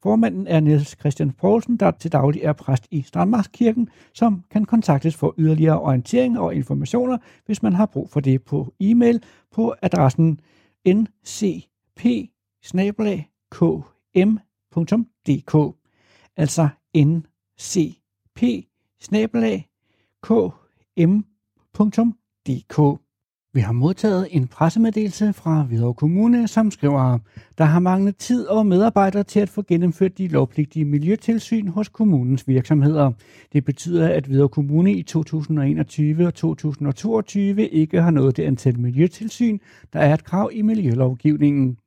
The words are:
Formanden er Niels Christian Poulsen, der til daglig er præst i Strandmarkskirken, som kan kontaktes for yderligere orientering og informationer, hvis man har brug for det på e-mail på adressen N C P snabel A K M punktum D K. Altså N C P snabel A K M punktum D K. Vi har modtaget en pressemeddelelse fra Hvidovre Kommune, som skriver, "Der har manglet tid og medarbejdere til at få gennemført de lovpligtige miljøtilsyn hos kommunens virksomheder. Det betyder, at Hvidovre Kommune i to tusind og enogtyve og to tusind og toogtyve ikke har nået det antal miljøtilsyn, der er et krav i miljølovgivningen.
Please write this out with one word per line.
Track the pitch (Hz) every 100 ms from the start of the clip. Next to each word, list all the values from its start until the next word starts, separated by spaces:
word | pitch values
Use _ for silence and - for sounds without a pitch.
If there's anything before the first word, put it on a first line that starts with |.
Formanden | 190 220 226 - 190
er | 165
Niels | 151 151 143 -
Christian | 147 139 151
Poulsen, | - 185 220 220 240
der | 190
til | 165 170
daglig | 151 135 151
er | 156
præst | 151 - 131 -
i | 156
Strandmarkskirken, | 135 175 180 233 196 - 233 226 226 _ _
som | - 233 196 -
kan | 208
kontaktes | 208 233 - 139 160 156
for | 156 -
yderligere | 156 156 160 160
orientering | 151 131 123 247 254 233
og | 170
informationer, | 170 131 139 147 - 247 247 _ _ -
hvis | 214
man | 214
har | 180 214
brug | - -
for | 143
det | 139 131
på | _ 143 127 _
e-mail | 196 233 240 233 - _ _
på | - 226 -
adressen | 185 175 135 - 165 151 _ _ _ _ -
N | 196 220 _ -
C | - 208 170 - _ _ _
P | 240 240 - _ _ _
snabel | - 185 196 208 214
A | 185 151 _ _
K | - 165 160 143 _ _ - 190
M | 220 _ _ _
punktum | - 165 220 233 _ -
D | 139 -
K. | 156 139 - _ _ _ _ _ -
Altså | 156 - 151 - _ 165
N | 143 165 156 _ _ _
C | - 196 156 - _ _ _ -
P | 240 220 - _ _ _
snabel | - 202 220 233
A | 226 190 - _ _ _ _ _
K | - 226 180 - _ _ _ - 165
M | 202 208 _ _ _ _
punktum | - 208 196 233 226 _ _ -
D | 127 -
K. | - 147 143 _ _ _ _ _
Vi | 135
har | 104
modtaget | 117 139 185 214 185 185
en | 175 127
pressemeddelelse | - 160 220 226 214 214 - 214
fra | 196 - 160
Hvidovre | 139 117 120
Kommune, | 120 147 180 226 240 226
som | - 220
skriver, | - 143 143 127 123 - - - -
"Der |
har | 160 160
manglet | 180 185 196 196
tid | - 247 208
og | 214 214
medarbejdere | 180 220 208 196 196
til | 202 208
at | 202
få | -
gennemført | 202 170 175 160 190 185
de | 190
lovpligtige | 147 131 - 147 -
miljøtilsyn | 147 147 151 214 - 226 - 226 202
hos | 175 214
kommunens | _ 220 156 123 135 -
virksomheder. | 127 127 156 139 156 139 117 _ - _
Det | 147
betyder, | 139 131 170 175 160
at | 156 139
Hvidovre | 135 139
Kommune | - 143 151 185
i | 202
to | 170 165
tusind | 156 156 147 156
og | 139
enogtyve | 156 147 - 151 156 175
og |
to | - 165
tusind | 156 151 143 143
og |
toogtyve | 135 214 220 202 202 196 202 214
ikke | 156 156 180
har | 170
nået | 156 135 123
det |
antal | 156 131 - 120
miljøtilsyn, | 123 127 175 - 220 - 240 208 _ - -
der | 160
er | 147
et | 156
krav | - 180 220
i | 220
miljølovgivningen. | 214 220 170 117 131 127 151 151 147 143 131 123